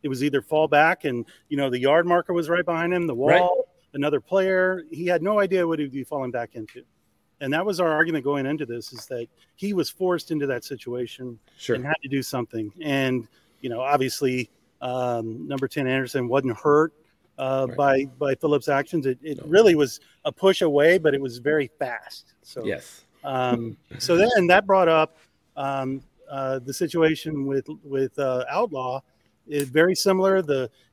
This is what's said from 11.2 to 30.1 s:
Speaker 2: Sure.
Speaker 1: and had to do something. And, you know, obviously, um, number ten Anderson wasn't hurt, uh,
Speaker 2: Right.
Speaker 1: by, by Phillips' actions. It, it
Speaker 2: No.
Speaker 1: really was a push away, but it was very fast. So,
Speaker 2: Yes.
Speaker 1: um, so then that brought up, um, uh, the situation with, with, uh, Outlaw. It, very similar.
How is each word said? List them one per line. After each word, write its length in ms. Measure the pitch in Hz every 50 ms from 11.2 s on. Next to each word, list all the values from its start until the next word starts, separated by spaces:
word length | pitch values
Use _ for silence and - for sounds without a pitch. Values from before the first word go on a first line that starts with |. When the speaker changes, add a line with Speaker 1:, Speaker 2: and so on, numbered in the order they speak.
| 127 127 117 110 _ _ _
Speaker 2:
Sure. 180 | - - - 117
Speaker 1:
and 80 | 123 127
had 120 | 143 156 -
to 60 | -
do 160 | 135 139 135 123
something. 480 | - - 127 117 - - - 107 104 - 180
And, 460 | 160 151 139 139 135 131 127 123 113 - _ _ _ _ _ _
you 100 | - 127
know, 120 | 117 117
obviously, 680 | 131 139 143 139 135 127 - - 143 131 127 127 117 - _ _ _ _ _ -
um, 640 | 120 127 127 127 123 123 120 117 113 113 110 120 156 147
number 180 | 139 131 135
ten 180 | 127 - 151 135
Anderson 420 | 127 131 135 131 117 - 135 123 120
wasn't 260 | 123 139 135 127 113
hurt, 380 | - - 151 147 151 156 165 - _ _ _ _ _ _ _ _
uh, 280 | - 135 131 135 135 135 127
Speaker 2:
Right. 80 | -
Speaker 1:
by, 280 | 143 143 139 135 135 139 135 123
by 180 | - 147 139 135
Phillips' 340 | - - 151 147 143 - 151
actions. 360 | 139 135 143 - - 160 131
It, 120 | 135 127 -
it 180 | 147 156 143 127 -
Speaker 2:
No. 40 | 151
Speaker 1:
really 260 | 165 202 226 202 170
was 240 | 151 147 123 - - _ _ _ _ -
a 80 | 151
push 300 | - - 190 196 185 -
away, 360 | 185 160 143 143 147 165 180
but 160 | 190 156 156 139
it 60 | 139
was 200 | 139 127 117 123
very 300 | 120 143 151 156 139 - _ -
fast. 540 | 139 123 120 107 - - - - - _ _ _ _
So, 200 | - - 127 110
Speaker 2:
Yes. 400 | 104 92 - - - - - _ _ _ _ -
Speaker 1:
um, 500 | 139 135 127 127 123 120 120 117 113 107 - _ - -
so 180 | - - - 175
then 320 | 170 202 240 240 214 180
that 180 | 170 180 202 208
brought 220 | 190 196 190 180
up, 300 | 165 160 156 160 - _ _ _ _ _ _ _ _ -
um, 440 | 147 139 135 139 135 135 131 135 135 - _ _ _ _ -
uh, 300 | 143 139 135 131 135 131
the 140 | 123 135 135
situation 720 | - 180 151 - 170 165 160 160 - - 160 156 143 139
with, 220 | 139 139 135 131 - 156 - -
with, 340 | 143 139 135 135 127 - -
uh, 260 | 139 131 127 127 123 127
Outlaw. 520 | 139 185 240 214 151 131 127 127 127 135 - _ _ _ _ _ _ _ _
It, 200 | - 151 147 143
very 280 | 131 123 156 165 185 190
similar. 460 | - - 196